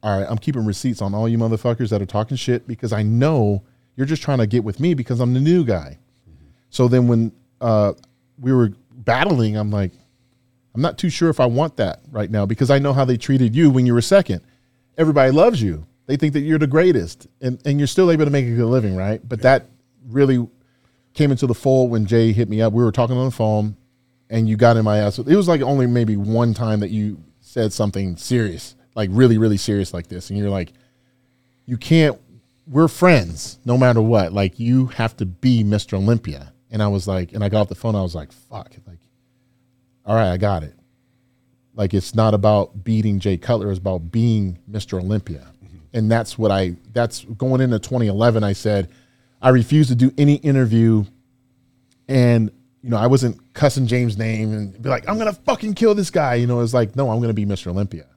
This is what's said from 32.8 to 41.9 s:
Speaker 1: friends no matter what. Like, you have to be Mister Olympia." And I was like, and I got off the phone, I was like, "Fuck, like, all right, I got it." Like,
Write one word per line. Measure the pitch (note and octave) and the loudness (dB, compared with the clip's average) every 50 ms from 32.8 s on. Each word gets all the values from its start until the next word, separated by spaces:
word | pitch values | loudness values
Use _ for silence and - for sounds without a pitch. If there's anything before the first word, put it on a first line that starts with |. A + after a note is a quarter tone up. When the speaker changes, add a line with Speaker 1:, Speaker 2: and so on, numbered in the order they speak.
| E3 D#3+ | 2 2
Speaker 1:
friends | - - - F3+ E3+ C3+ F#2 E2+ E2+ D2+ - - - _ _ | 2 2 4 4 4 4 2 -2 -8 -12 -12 -16 -16 _ _
no | A#2+ A#2+ B2+ | 0 2 4
matter | C3 B2+ A#2+ A2+ | 4 4 4 4
what. | A2 A2+ A#2 A2 F#2+ E2+ F2+ | 2 4 4 2 2 2 0
Like, | G2+ G2 F#2+ - - | 0 0 0 -2 -4
you | A#2 A#2 B2 C3 C3 B2+ | -2 0 2 2 2 0
have | - - A#2 A#2 - - | -2 -4 -6 -6 -4 -6
to | G#2+ | -8
be | F#2+ F2+ - - B2+ B2+ A#2 A2 | -8 -8 -2 0 2 2 4 2
Mister | G#2 G#2 G#2 - - - | 2 0 -2 -2 -4 -4
Olympia." | F#2+ G2 G#2 A#2+ A2+ - - D2 C#2+ C#2 - _ _ _ _ | -2 2 2 2 0 0 -6 -14 -14 -16 -20 _ _ _ _
And | - G#2+ G#2+ | -6 -2 -2
I | G#2 | 0
was | G2+ G2 F2 G2+ | 0 -2 -2 -2
like, | F#2+ F#2 F2+ E2+ - | -4 -4 -4 -6 -6
and | - G#2 | -4 -4
I | G2+ | -2
got | F#2+ A2 | 0 0
off | G#2 F#2+ | -2 -2
the | - | -4
phone, | - - A#2 A2 | -8 -6 -4 -2
I | G2+ | -2
was | F#2+ F2 E2 | -2 -4 -6
like, | E2 D2+ - - | -10 -14 -14 -20
"Fuck, | _ _ _ - G#2+ F2+ - _ - _ | _ _ _ -18 -18 -18 -18 _ -20 _
like, | - F2 E2+ _ _ _ _ _ _ _ _ _ _ _ _ _ _ _ _ _ _ _ _ _ | -20 -20 -20 _ _ _ _ _ _ _ _ _ _ _ _ _ _ _ _ _ _ _ _ _
all | G#2 G#2+ | -2 0
right, | A2+ A2+ F#2 | 0 2 0
I | F2+ F#2 | 0 0
got | G2 G2+ G2 E2 D#2 | 0 -2 -2 -2 -6
it." | C#2+ - _ _ _ _ _ _ _ _ _ _ _ _ _ _ _ _ _ _ _ _ | -10 -16 _ _ _ _ _ _ _ _ _ _ _ _ _ _ _ _ _ _ _ _
Like, | - G#2 F#2+ | -6 -4 -2